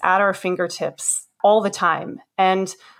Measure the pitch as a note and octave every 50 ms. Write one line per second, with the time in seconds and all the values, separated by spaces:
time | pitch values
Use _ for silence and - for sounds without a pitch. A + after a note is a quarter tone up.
0 | - F#3 F#3 G3 G3+ G3 F#3+ - - F#3 F3+ F3 F3 E3+ - - E3+ - - -
1 | - - - - - _ _ _ - G3+ G#3+ A3 G3+ G3 - - F#3 E3+ D#3+ C#3+
2 | - - - - - _ _ - F#3+ F#3 F#3 F#3+ F#3+ F#3 - - - - _